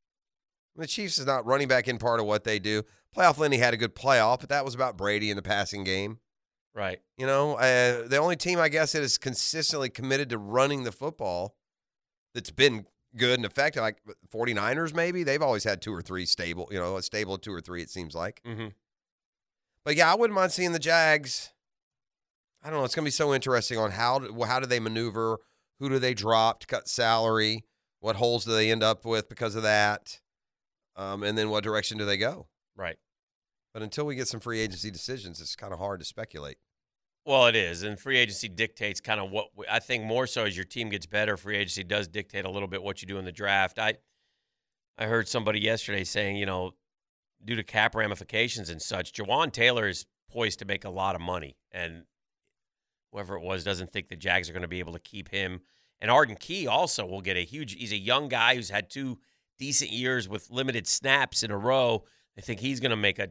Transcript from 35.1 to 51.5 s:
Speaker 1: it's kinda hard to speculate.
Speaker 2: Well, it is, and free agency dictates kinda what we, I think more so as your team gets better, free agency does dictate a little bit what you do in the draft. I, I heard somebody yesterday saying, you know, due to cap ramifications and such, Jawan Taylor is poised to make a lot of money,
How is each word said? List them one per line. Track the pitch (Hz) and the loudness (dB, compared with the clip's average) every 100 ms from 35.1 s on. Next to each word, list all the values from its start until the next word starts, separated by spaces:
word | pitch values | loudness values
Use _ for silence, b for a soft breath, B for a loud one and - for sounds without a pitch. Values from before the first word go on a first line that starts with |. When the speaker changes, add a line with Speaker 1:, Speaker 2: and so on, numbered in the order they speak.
| 131 95 82 | -10 -10 -12
Speaker 1:
it's | 82 - | -10 -10
kinda | 104 87 | -10 -6
hard | 101 92 | -6 -6
to | 76 | -8
speculate. | - 110 78 71 65 _ _ _ _ _ _ | -10 -12 -10 -12 -14 _ _ _ _ _ _
Speaker 2:
Well, | 147 131 120 | 2 6 8
it | 110 | 6
is, | 87 85 | 2 -2
and | 104 104 | -8 -8
free | 135 131 | 0 2
agency | 117 98 110 | 2 0 -8
dictates | 87 110 - 104 98 | -4 -4 -2 -6 -6
kinda | - 107 | -4 -4
what | 98 104 - 101 | -2 -6 -6 -10
we, | 98 | -2
I | 113 | -2
think | - 120 | -2 -4
more | 110 117 127 | 0 -2 0
so | 123 | -2
as | 107 | -2
your | 90 90 | -4 -8
team | 123 110 | -8 -6
gets | 101 - | -6 -4
better, | 104 107 101 | -2 0 -2
free | 101 101 | -4 -4
agency | 92 101 | -2 -6
does | 90 104 90 | -4 -4 -4
dictate | 101 - 101 | -8 -8 -8
a | 95 | -6
little | 101 98 | -6 -6
bit | 95 | -6
what | 98 98 | -6 -8
you | 92 | -8
do | 98 | -8
in | |
the | 92 | -8
draft. | 85 101 98 95 - | -4 2 2 2 0
I, | 110 - _ _ _ _ _ _ _ _ _ - | -2 -2 _ _ _ _ _ _ _ _ _ -6
I | 110 | 0
heard | 117 107 | 0 0
somebody | 120 107 107 | -2 0 0
yesterday | 107 113 - 101 | 0 0 -2 -4
saying, | 92 104 101 101 | -4 -2 -2 -2
you | |
know, | 98 92 92 - _ _ _ _ _ _ | -4 -4 -6 -10 _ _ _ _ _ _
due | 104 113 | -6 -6
to | |
cap | 98 110 110 | -2 2 2
ramifications | 113 104 98 - 107 120 120 85 | 2 -2 -2 -4 0 0 -2 -8
and | 80 | -10
such, | - 98 90 | -6 -6 -6
Jawan | - 98 135 160 | -8 -2 0 0
Taylor | - 120 120 101 | 4 4 4 0
is | 87 - _ _ | -4 -10 _ _
poised | 117 110 - | -2 -2 -2
to | 98 | -6
make | 98 | -6
a | 98 | -6
lot | 92 95 | -2 -2
of | 90 | -2
money, | 87 90 71 | -4 -6 -8